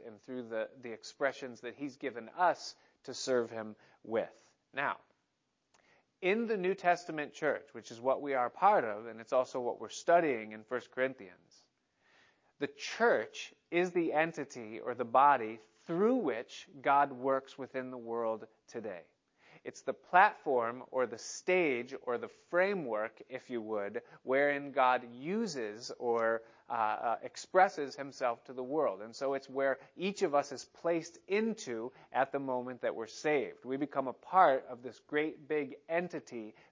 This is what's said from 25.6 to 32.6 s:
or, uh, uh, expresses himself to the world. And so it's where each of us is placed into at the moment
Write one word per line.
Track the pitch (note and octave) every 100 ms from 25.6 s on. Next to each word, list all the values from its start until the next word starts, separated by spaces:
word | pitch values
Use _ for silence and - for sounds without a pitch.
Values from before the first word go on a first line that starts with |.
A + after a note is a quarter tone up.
| G#2+ G#2+ B2 -
or, | A#2+ A#2 A2+ A2+ - - -
uh, |
uh, | A#2+ G#2+ G#2+ A#2+ A2
expresses | - - - F#3 F#3+ D#3+ C#3 B2+
himself | C#3 B2 B2+ A#2 -
to |
the | B2+
world. | B2+ D3+ C3 F#2+
And | A2 A2+
so | C3+ C3+
it's | -
where | C3+ C3+ C3 - -
each | F#3 G3
of | F3+
us | C#3+ C#3
is | B2+ - -
placed | E3+ E3+ D3+ - -
into | G3+ A3+ A3 - A#2 A#2+ - -
at | A#2+ C3+
the | C#3+
moment | C3+ B2+